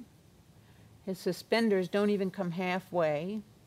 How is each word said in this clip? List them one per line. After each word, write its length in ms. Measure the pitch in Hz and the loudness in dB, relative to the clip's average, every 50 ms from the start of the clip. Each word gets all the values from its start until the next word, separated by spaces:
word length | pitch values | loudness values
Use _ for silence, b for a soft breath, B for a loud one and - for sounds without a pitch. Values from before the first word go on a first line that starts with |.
| 247 - - - - - - - - - - b b b b b b b b b b | -12 -16 -20 -20 -20 -20 -20 -20 -20 -20 -20 b b b b b b b b b b
His 120 | - 190 175 | -8 -8 -4
suspenders 680 | - 196 175 - - - 233 220 226 226 202 190 185 175 | -2 -4 -4 -4 -2 0 2 4 4 4 4 2 2 0
don't 220 | - 202 208 208 | 0 2 2 2
even 200 | 208 196 196 190 | 2 0 0 -2
come 200 | - - 190 175 | -4 -4 -4 -4
halfway. 880 | 165 180 185 180 180 190 185 - - 180 165 156 151 147 160 185 208 220 202 - - - - | -4 -2 -2 -2 -2 -2 -4 -4 -2 0 2 2 0 -2 -4 -6 -6 -8 -10 -12 -18 -20 -20